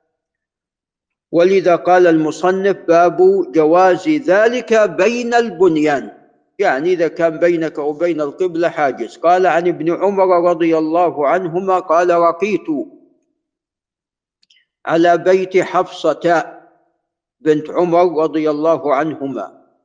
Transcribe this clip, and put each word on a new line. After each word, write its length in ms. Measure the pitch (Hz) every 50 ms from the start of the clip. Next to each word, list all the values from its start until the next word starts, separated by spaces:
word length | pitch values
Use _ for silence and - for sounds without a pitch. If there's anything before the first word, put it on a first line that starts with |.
| _ _ _ _ _ _ _ _ _ _ _ _ _ _ _ _ _ _ _ _ _ _ _ _ _ _
ولذا 440 | - 165 175 190 196 190 180 180 170
قال 300 | 160 - 175 180 185 180
المصنف: 680 | 170 165 156 156 151 151 - - 180 190 190 190 202 180 175 - 170
"باب 640 | 165 170 175 175 160 156 185 190 196 190 170 -
جواز 560 | - 160 156 156 165 180 185 185 180 156 - 156
ذلك 680 | 156 147 131 156 180 208 220 233 247 247 233 - 220
بين 600 | 220 208 196 156 151 185 226 240 247 233 233 240
البنيان"، 760 | 240 233 226 180 160 190 180 160 151 151 151 143 127 113 104 - _ _ _ _ _ _ _ _ -
يعني 340 | 202 175 135 135 156 180
إذا 160 | 185 165 170 151
كان 300 | 156 - 165 165 160 156
بينك 400 | 170 175 175 160 160 151 - 156
وبين 420 | 143 147 151 147 175 175 165 151
القبلة 480 | 151 143 135 - 185 180 165 165 170 160
حاجز. 480 | 156 160 147 135 120 113 113 104 -
قال: 300 | - - 165 180 185 190
"عن 220 | 175 151 170 175 180
ابن 220 | 160 143 156 165
عمر 600 | 170 - 175 202 202 190 190 185 180 175 175 175
رضي 280 | 175 160 170 165 160 160
الله 500 | 160 156 160 175 180 165 - 143 147 135
عنهما 500 | 165 185 190 165 160 180 196 190 185 180
قال: 320 | 180 - 156 170 180 180
رقيت 560 | 175 170 170 170 165 170 190 214 196 - - 165 151 131 110 - - - _ _ _ _ _ _ _ _ _ _ _ _ _ _ _ _ _ _ _ _ _ _ _ _ _ _ _ _ _ _ _ _ _ _ _ _ -
على 320 | - 151 165 170 175 170 165
بيت 380 | 156 185 190 190 185 185 190
حفصة 1000 | 185 - - - 180 180 - - - - 160 143 - - 170 175 156 - - - - - _ _ _ _ _ _ _ _ _ _ _ _ _ _ _
بنت 300 | 127 156 151 151 151 151
عمر 520 | - 156 175 175 165 170 180 180 156 151
رضي 280 | 160 156 143 160 151 156
الله 440 | 147 147 156 165 165 143 - 147 135
عنهما، 640 | 135 160 160 139 - 139 139 127 110 95 - - _ _ _ _ _